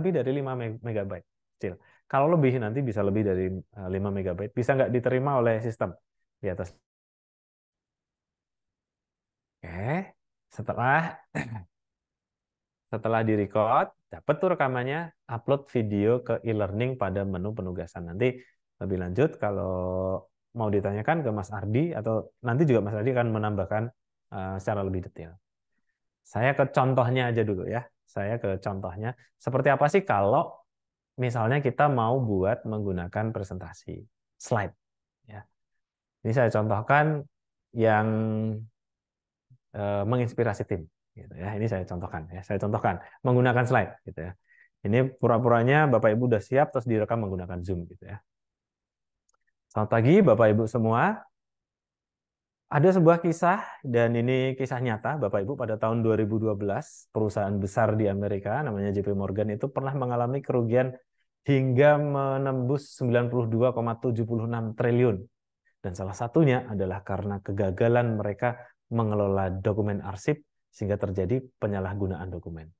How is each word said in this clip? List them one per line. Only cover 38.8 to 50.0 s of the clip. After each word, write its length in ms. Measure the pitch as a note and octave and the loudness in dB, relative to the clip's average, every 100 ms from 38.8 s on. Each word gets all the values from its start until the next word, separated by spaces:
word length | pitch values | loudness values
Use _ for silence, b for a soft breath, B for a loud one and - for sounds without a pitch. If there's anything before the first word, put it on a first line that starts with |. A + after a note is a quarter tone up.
| _ _ _ _ _ _ _ - _ | _ _ _ _ _ _ _ -20 _
eh, 320 | G#2 G2+ G2+ | -6 -2 -2
menginspirasi 600 | G2+ B2 A#2 - A2+ G2+ - | 0 0 0 0 -2 -2 -4
tim. 160 | F#2 D#2 _ _ | -6 -8 _ _
Gitu 240 | - E2+ - | -20 -18 -10
ya. 220 | F#2+ G#2 | -8 -4
Ini 80 | A2+ | -2
saya 160 | G2 | -2
contohkan 480 | F2+ F2+ F2+ F2 D#2+ | -6 -8 -8 -10 -12
ya. 100 | F2 - | -14 -6
Saya 140 | G2+ | -4
contohkan 400 | G#2 G#2+ A2+ F2 B B C3 | 0 0 0 -2 B B 2
menggunakan 400 | B2 B2 A#2+ A#2+ | 4 4 2 2
slide. 260 | B2+ F2+ - - | 2 0 -6 -16
Gitu 120 | E2+ | -12
ya. 100 | E2 - b b b _ G2+ | -12 -14 b b b _ 0
Ini 300 | A#2 C3 C3 | 2 2 0
pura-puranya 680 | A#2+ A#2 B2 A#2 A#2+ D3 D3+ | 2 4 4 4 4 4 4
Bapak 240 | A2+ A2+ A2 | 4 4 2
Ibu 160 | B2 | 2
udah 80 | A2 | 0
siap, 320 | - C3 D3 | 2 2 2
terus 160 | C3 A#2+ | 0 0
direkam 400 | A2 G#2+ A#2 G2+ | 0 0 -2 -4
menggunakan 320 | F#2 F2+ F2+ F2+ | -6 -6 -8 -6
Zoom. 180 | F2 E2+ | -6 -8
Gitu 160 | F#2 F#2 | -16 -18
ya. 160 | G#2 _ _ _ _ _ _ _ _ _ _ _ _ _ _ _ | -18 _ _ _ _ _ _ _ _ _ _ _ _ _ _ _
Selamat 220 | A2 G#2+ | -4 2
pagi 240 | A2+ | 4